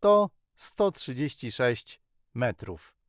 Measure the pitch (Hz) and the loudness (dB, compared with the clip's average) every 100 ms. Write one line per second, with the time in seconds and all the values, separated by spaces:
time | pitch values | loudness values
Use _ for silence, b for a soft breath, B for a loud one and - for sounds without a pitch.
0 | 202 208 202 _ _ _ - - 202 - | 6 6 4 _ _ _ -14 0 0 0
1 | - 127 147 - 123 - 123 117 - - | -8 -4 -4 -4 -10 0 0 0 -6 -18
2 | _ _ _ 120 123 92 - 85 - _ | _ _ _ -4 -4 -4 -10 -14 -14 _